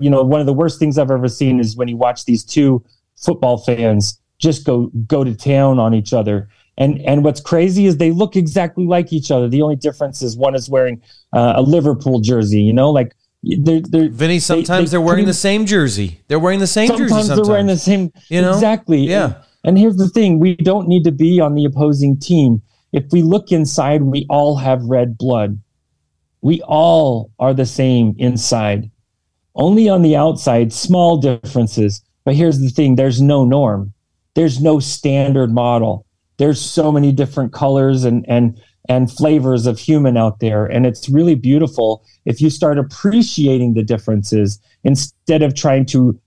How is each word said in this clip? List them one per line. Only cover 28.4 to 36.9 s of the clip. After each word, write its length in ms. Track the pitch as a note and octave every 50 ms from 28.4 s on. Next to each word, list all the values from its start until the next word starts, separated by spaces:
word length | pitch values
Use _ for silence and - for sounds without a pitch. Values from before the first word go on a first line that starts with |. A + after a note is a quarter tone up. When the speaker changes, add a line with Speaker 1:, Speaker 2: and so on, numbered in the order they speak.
| - - B2 A2+ G#2+ G#2 G2+ G#2 G#2 A2 - _ _ _ _ _ _ _ _ _ _ _ _ -
Speaker 1:
Only 300 | D3+ F3 G#3 A3 A3+ G#3
on 140 | F#3+ F3+
the 120 | E3+ D#3 D3+
outside, 540 | C#3+ D3 D#3+ D#3+ - - C3+ A#2+ A#2 A#2 A2
small 460 | - - - - F3 F3+ F3 E3+ E3+
differences. 880 | D3+ C3 C#3 B2 A2+ - - - B2 A#2 G#2 - A2+ G#2+ G2+ G2+ - - _ _ _ _
But 80 | C#3 C3+
here's 240 | D3 E3+ E3 D3+ C3+
the 80 | C3+ C3
thing. 280 | - - D3+ C3+ B2+
There's 260 | B2+ C3+ C3+ A#2+ B2
no 200 | C#3 C#3 D3 C#3 C3
norm. 480 | B2 C3+ C#3+ C#3 A2+ G#2 G2 G2 G2+ - _ _ _ _ _ _ _ _
There's 260 | - E3 D#3 B2 B2+
no 200 | D3 D#3+ D#3 D3
standard 680 | C3 - - - - C#3+ C#3 C#3 C3+ C#3 C#3 C#3 B2+ A#2
model. 540 | A2+ B2 A#2+ B2 A#2+ A#2 A2+ A2 G2 G2+ - _ _ _ _ _ _
There's 240 | - C#3 D3+ C#3+ -
so 320 | - - - E3 D#3 D3+